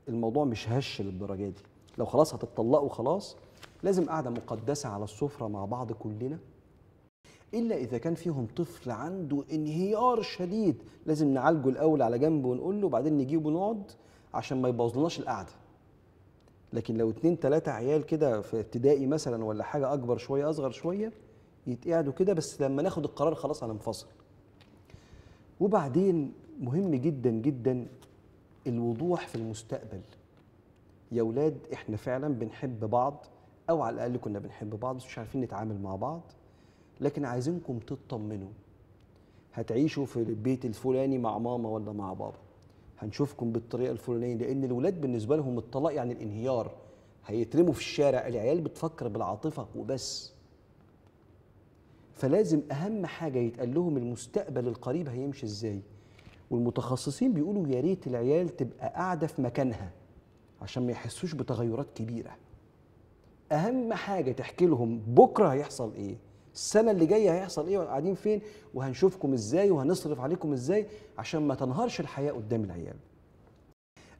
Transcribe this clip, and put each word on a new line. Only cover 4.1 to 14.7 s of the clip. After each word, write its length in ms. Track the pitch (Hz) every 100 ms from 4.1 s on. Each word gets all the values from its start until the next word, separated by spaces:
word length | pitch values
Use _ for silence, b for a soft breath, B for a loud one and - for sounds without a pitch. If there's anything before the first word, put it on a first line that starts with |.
| 160 123
مقدسة 580 | 117 - 113 110 143 131
على 160 | 101
السفرة 420 | 104 - 143 - 110
مع 180 | 101
بعض 280 | 98 123 120
كلنا، 460 | 113 110 107 123 160 - - - - - _ _ _ B B B
إلا 220 | 220 233 180
إذا 220 | 123 120
كان 160 | 165
فيهم 320 | 165 175 143 113 -
طفل 340 | 170 - 127
عنده 540 | 107 147 190 156 143 139
انهيار 720 | 156 151 156 190 214 247 233
شديد، 600 | 196 - 180 214 208 123 B B -
لازم 220 | 151 151
نعالجه 400 | 131 131 165 135
الأول 340 | 123 156 156
على 160 | 117 120
جنب 260 | 151 156
ونقول 360 | 127 127 165 208
له، 60 | 196
وبعدين 320 | 165 143 147
نجيبه 300 | 131 160 151
ونقعد 420 | 160 196 226 196 - b b b
عشان 280 | 120 - 131
ما 60 |
يبوظلناش 500 | 127